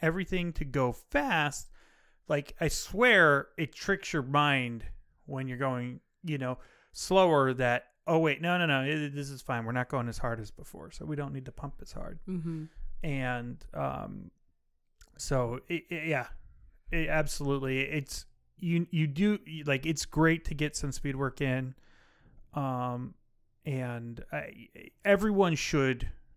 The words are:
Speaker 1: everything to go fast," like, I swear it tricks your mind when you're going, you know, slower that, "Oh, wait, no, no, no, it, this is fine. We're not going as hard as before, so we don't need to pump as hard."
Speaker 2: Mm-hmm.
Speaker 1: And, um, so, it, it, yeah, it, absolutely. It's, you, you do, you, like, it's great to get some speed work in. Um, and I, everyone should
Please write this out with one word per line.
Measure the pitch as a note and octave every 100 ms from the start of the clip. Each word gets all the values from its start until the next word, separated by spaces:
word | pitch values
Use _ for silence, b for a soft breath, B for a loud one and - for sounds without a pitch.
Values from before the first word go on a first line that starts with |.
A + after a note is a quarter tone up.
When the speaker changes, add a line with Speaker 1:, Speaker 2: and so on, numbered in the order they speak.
Speaker 1:
everything | D#3+ F3+ F3 F#3 F3
to | -
go | C#3+ C3+ B2
fast," | A#2 - C#4+ C#4 E3 D3 - - b b b b b -
like, | D3 C#3+ -
I | D#3+
swear | - - F#3+ B3 G3+ D#3+ C#3 - -
it | D#3
tricks | - - F#3+ -
your | E3
mind | B2+ C#3+ D3 C3+ B2 A#2 - - - _
when | - C3+ C3+
you're | B2
going, | C3+ B2 B2 B2 - _
you | E3+ D3
know, | B2+ B2+ b b b
slower | - - F#3+ F#3 D3+ C3
that, | B2+ B2 A#2+ - _ -
"Oh, | D#3+
wait, | D#3+ C#3
no, | E3+ F3+
no, | E3
no, | C3+
it, | C3+ D#3 D3
this | C#3+ C#3
is | C3+
fine. | - A#2+
We're | A2+
not | B2 B2
going | C3+ A#2+
as | G#2+
hard | B2 A#2
as | G#2
before, | - - - -
so | - D#3
we | D3
don't | C#3+
need | C#3 C3
to |
pump | - C#3 -
as | -
hard." | - - E3+ -
Speaker 2:
Mm-hmm. | F#3 E3 D#3+ D#3 B B -
Speaker 1:
And, | D#3+ C#3 B2+ B2 A#2+ A#2+ -
um, | - C3+ C3+ G1+ G1+ - _ _ _ _ _ _ _ - -
so, | - C3+ A#2+ B2+ -
it, | E3+ -
it, | E3+ D#3+
yeah, | C#3 B2 - - - - - -
it, | E3 D#3
absolutely. | D#3 D3 - C#3+ C#3 C3 C3
It's, | C3+ D#3 C#3 - - _ _ _
you, | F3 E3+ E3+
you | E3 D#3
do, | C#3+ G#3 G#3 -
you, | D#3
like, | D3 C3+ D#3
it's | D3+
great | - D3+ D#3+ E3 -
to |
get | C#3+ D3+ -
some | C#3+
speed | - C#3+ C3
work | C3+ -
in. | C3+ B2+ C3 - b b b b b b -
Um, | D3 C3+ B2+ B2 B2 B2+ - _ _ _ _
and | - C3 B2 A#2 A#2 A#2 -
I, | D3 - A#2+ - - - _
everyone | G3+ G3+ G#3+ G3 F#3
should | D#3 - D#3 C3+ B2 - - -